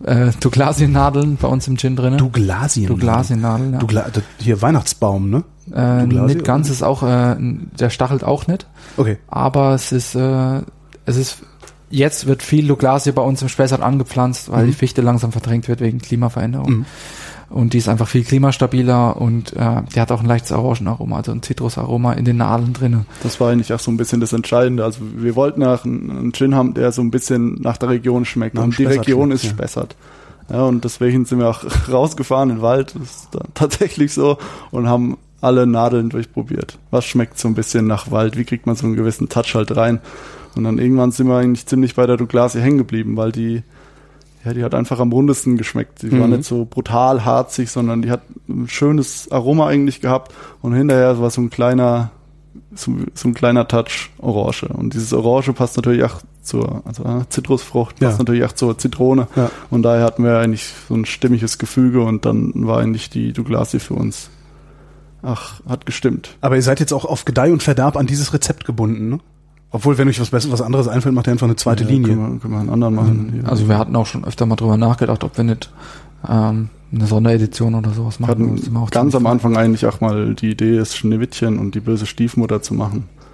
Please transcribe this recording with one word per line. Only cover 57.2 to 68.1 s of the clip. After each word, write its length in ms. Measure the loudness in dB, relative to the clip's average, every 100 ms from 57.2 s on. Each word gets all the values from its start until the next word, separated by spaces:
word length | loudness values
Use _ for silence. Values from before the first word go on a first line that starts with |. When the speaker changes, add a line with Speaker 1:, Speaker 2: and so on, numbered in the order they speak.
| -4
Speaker 3:
Zitrusfrucht, 680 | -6 -2 -2 0 -2 -2 0
passt 120 | 0
Speaker 2:
Ja. 60 | 2
Speaker 3:
natürlich 260 | 2 2
auch 80 | 0
zur 240 | 0 -2 0
Zitrone. 500 | -2 0 2 2 2
Speaker 2:
Ja. 160 | 0 -2 -2 -4
Speaker 3:
Und 120 | 0
daher 220 | 4 4
hatten 200 | 2 2
wir 140 | 2 2
eigentlich 340 | 2 -2 -6 -14 -6
so 60 |
ein 100 | -4 -4
stimmiges 520 | -2 0 2 0 -4
Gefüge 440 | -4 0 2 2
und 220 | 2 0 0
dann 260 | 0 0 -2 0
war 120 | 0
eigentlich 280 | 0 -2 -6
die 220 | -6 -4
Douglasie 460 | -4 -4 -2 -2 -4
für 140 | -4
uns, 340 | -4 -4 -6 -14 -20 -20 -20 -20 -20 -20 -20 -20 -12
ach, 380 | -8 -8 -10 -16 -10
hat 180 | -10 -8
gestimmt. 500 | -4 -2 -2 -8 -6
Speaker 2:
Aber 140 | 0 2
ihr 60 |
seid 180 | 2 2
jetzt 120 | 0
auch 140 | -2 -4
auf 180 | -6
Gedeih 260 | -4 0 2
und 120 | 2
Verderb 340 | 2 2 2 0
an 100 |
dieses 260 | 0